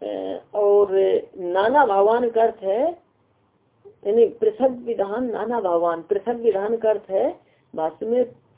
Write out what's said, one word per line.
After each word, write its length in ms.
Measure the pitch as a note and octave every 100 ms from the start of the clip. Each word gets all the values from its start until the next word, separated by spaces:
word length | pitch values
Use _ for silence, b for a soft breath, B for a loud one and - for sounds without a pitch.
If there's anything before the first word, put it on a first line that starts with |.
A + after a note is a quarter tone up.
अ, 380 | - F#3+ F#3+ F#3+ -
और 380 | G#3 G3+ G3+ G3+ F#3+ F#3+ F#3+ - F#3+
नाना 480 | F3 F#3 A3 D4 B3+
भावान 440 | G3 G#3 A#3 A#3+
का 120 | A3+
अर्थ 220 | A3+ A3
है, 400 | F#3+ G#3+ D#4+ E4+ _ _ _ _ _ _ _ _ - _ G3+
यानी 180 | A3+ G#3
पृथक 440 | - G#3+ G#3+ C4
विधान 640 | B3 A#3 A3+ G3 A3 B3+
नाना 280 | F#3 A3 A#3
भावान, 420 | F#3 E3+ E3+ E3
पृथक 340 | D#3+ G3 A#3 A#3+
विधान 420 | A#3 F#3+ G#3 A3+
का 120 | A3
अर्थ 200 | G#3 -
है 300 | G3 C#4 - b b _ D#3+
वास्तव 320 | D#3+ - A3
में 180 | B3 B3 - _